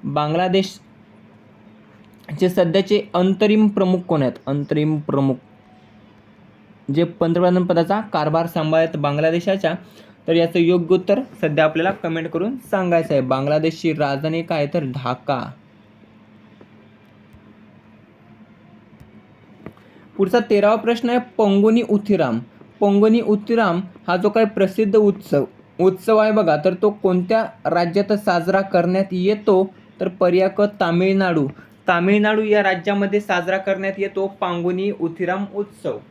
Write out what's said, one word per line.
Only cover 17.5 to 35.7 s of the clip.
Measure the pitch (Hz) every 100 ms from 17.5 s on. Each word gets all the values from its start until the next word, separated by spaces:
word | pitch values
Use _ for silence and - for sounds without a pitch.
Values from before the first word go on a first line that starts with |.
| - - - _ - - _ - - - - - - - - - - _ _ _ - - - - - - -
पुढचा | 190 247 226
तेरावा | 208 208 220
प्रश्न | 220 233 240
आहे, | 247 247 -
पंगुनी | 214 196 214 226 240
उथिराम. | 202 208 196 143 113 - - - -
पंगुनी | 202 202 214 226
उथिराम | 214 208 208 233 208 175 190 - -
हा | 175
जो | 202
काही | - 214
प्रसिद्ध | 202 190 190 214 214
उत्सव, | 208 190 - 143 131 - - _
उत्सव | 185 185 - 220
आहे | 214
बघा, | 214 175 156
तर | 185 185
तो | 214
कोणत्या | 208 196 180 180 220 220 -
राज्यात | 147 170 170 180 202
साजरा | 208 202 175 170 190
करण्यात | 196 185 170 185 190
येतो? | 185 185 208 - 190 190 - - -
तर | 185
पर्याय | 180 180 180 190 196
क, |
तामिळनाडू. | 208 208 175 170 190 196 190 165 139 - - - -
तामिळनाडू | 175 180 208 208 214
या | 214 208
राज्यामध्ये | 196 190 180 202 196 208
साजरा | 208 180 170 190
करण्यात | 196 190 196 190
येतो | 196 196 190 196
पांगुनी | 190 175 170 180 196 202
उथिराम | 165 165 175 185 202
उत्सव. | 196 208